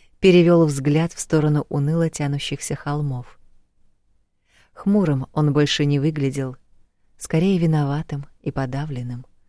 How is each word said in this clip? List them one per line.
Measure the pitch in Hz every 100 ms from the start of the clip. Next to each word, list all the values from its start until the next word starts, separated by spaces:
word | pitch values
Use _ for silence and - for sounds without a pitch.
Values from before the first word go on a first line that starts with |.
| _ _
перевёл | 190 180 170 170 160
взгляд | 139 135 151 170
в | -
сторону | - 160 151 151 -
уныло | 143 143 165 165
тянущихся | - 147 143 - 139 - 139
холмов. | - 147 147 127 123 - - - _ _ _ _ _ _ _ _ _ _ _
Хмурым | - 190 208 175 139 -
он | - 151
больше | 143 147 - 147
не | 143
выглядел, | 147 151 135 139 131 127 _ _ _ _ _ _
скорее | - 160 185 185
виноватым | 165 156 143 143 - 143 147 _
и | -
подавленным, | 139 131 135 151 131 120 123 - _